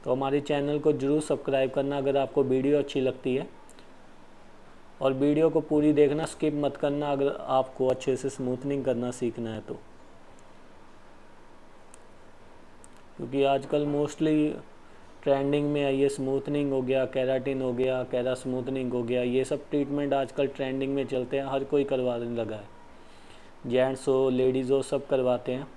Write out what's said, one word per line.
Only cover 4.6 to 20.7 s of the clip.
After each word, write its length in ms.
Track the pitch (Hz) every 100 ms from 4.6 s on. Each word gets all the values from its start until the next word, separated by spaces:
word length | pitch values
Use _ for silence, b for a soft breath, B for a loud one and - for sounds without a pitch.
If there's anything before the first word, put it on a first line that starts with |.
| - - - -
और 120 | 135
वीडियो 360 | 131 143 147 160
को 100 | 156
पूरी 300 | 156 151 151
देखना, 320 | 147 147 147 147
skip 280 | - 156 147
मत 220 | 143 139
करना 340 | 147 143 147
अगर 160 | 139 139 -
आपको 480 | - 135 131 - 127
अच्छे 280 | 127 - 131
से 140 | 135
स्मूथनिंग 540 | - 127 127 139 143 131
करना 260 | 120 123
सीखना 380 | 120 120 113 113
है 100 | 110
तो। 120 | - - - - - - - - - - - - - - - - - - - - - - - - - - - - - - - - - - - -
क्योंकि 260 | 123 139
आजकल 420 | 139 139 - 147 147
mostly 480 | 143 147 - 156 151 151 - - - B B B -
trending 460 | - 139 139 147 147
में 100 | 147
है 140 | 143 135
ये 140 | 139
स्मूथनिंग 640 | 139 135 135 139 147 143
हो 100 | 135
गया, 240 | 127 135 127
keratin 560 | 135 131 131 135 135
हो 100 | 131
गया, 280 | 123 131 127
kera 300 | 123 127 123
स्मूथनिंग 600 | 123 135 127 123 131 127
हो 100 | 123
गया, 180 | 117 123
ये 200 | 123 123 131
सब 240 | 143 -
treatment 440 | 147 143 143 143
आजकल 340 | 139 131 - 139
trending 460 | 139 135